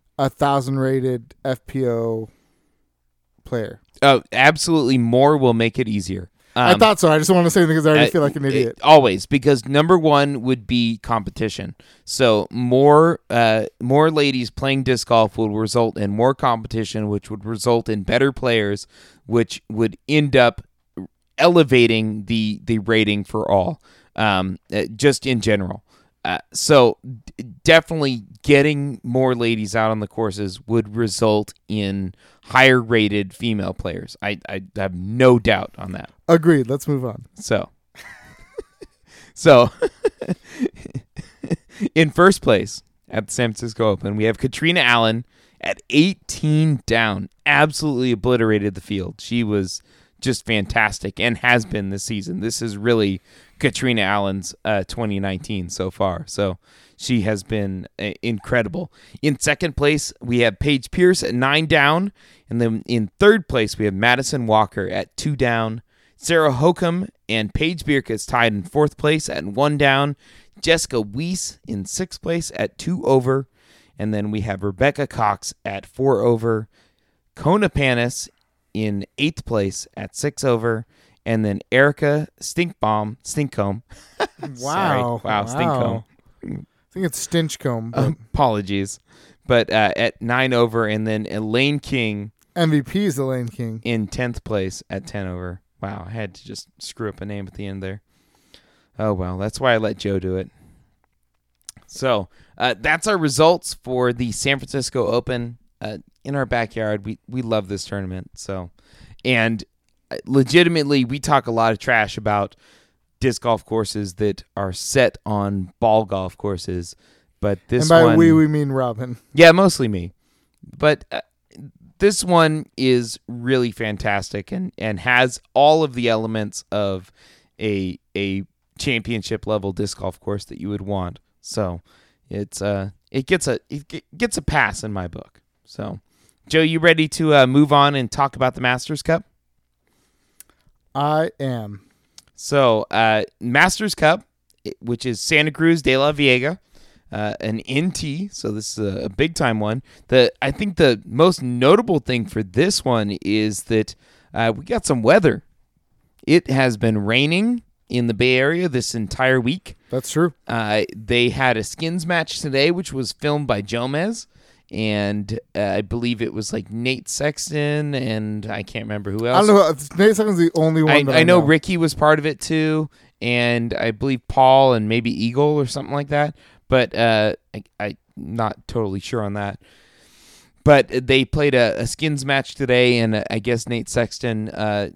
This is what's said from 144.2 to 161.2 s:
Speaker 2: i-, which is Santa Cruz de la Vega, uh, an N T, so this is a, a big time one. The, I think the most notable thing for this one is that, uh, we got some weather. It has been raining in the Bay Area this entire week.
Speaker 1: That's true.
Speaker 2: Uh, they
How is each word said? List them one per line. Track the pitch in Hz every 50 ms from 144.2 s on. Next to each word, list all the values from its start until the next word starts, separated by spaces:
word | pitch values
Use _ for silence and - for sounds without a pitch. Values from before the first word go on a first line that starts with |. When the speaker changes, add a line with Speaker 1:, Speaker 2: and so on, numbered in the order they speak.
| - _ _ _ _ _ _ _ -
Speaker 2:
i-, | - - -
which | - 113 120 120 -
is | 131 117 101
Santa | - - 165 147 151 156
Cruz | 143 - 160 165 165 165 135
de | 131 131 131
la | 139 147 147
Vega, | 143 147 135 127 123 123 147 175 190 _ _ _ _ - _ _ _ _ _ -
uh, | 104 107 107 107 -
an | - 107 110 113
N | - - 127 139 165 185
T, | 160 - - 156 139 160 190 143
so | - - - 107 104
this | 110 110 - - -
is | 107 101 95
a, | - -
a | -
big | 98 - 143 165 165
time | - 156 123 113 110
one. | 104 104 110 127 - _ _ _ _ -
The, | 123 131 120 113 - _
I | - 139 170
think | - 208 202 175
the | - 165 139 120 104 -
most | - - 127 165 180 180 - 135
notable | 123 123 120 127 139 175 208 240 233 185 151
thing | - - 127 120 113
for | 95 - - 107
this | 92 87 110 147 190 - - -
one | 135 123 113 107 101 101 - -
is | - 101 107 107 107 104 - -
that, | - 117 110 107 - - - _ _ _ _ _ _ -
uh, | - 113 113 110
we | 110 143
got | - - 226 -
some | - 151 123 110
weather. | 117 160 214 185 147 - - - _ _ _ _ _ _ _ _ _ _ _ _ _ _ _ _
It | - 147 175 - -
has | 139 135 135 127 117
been | 104 120 113 110 107
raining | 101 101 113 127 139 147 165 185 208 233 247 240 - _ _ _ _ -
in | - 123 120
the | 117 113
Bay | 95 123 127 127
Area | 127 131 143 165 170 185 175
this | 131 127 117 - -
entire | 117 110 92 - - 131 131 131 131
week. | 117 117 147 135 - - - - _ _
Speaker 1:
That's | - 131 - - -
true. | 156 170 175 139 _ _
Speaker 2:
Uh, | - 117 117 110 107 107 107 104 - -
they | - 110 104 123 120